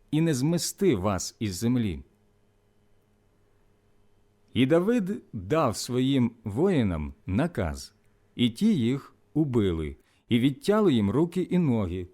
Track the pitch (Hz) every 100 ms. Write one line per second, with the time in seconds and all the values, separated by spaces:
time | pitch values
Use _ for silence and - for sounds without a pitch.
0 | - 147 165 139 143 170 - - 196 113
1 | 95 95 - - 110 87 113 123 107 76
2 | - _ _ _ _ _ _ _ _ _
3 | _ _ _ _ _ _ _ _ _ _
4 | _ _ _ _ _ - 131 165 185 247
5 | 185 208 - - 95 151 143 98 - 123
6 | 131 139 117 - 110 98 190 170 107 82
7 | 76 69 - 92 170 170 87 69 - _
8 | _ _ _ - 120 110 214 196 113 139
9 | - _ _ - 156 120 98 82 76 71
10 | _ _ - 117 127 135 - 214 208 123
11 | 101 110 170 180 175 180 165 117 95 90
12 | 87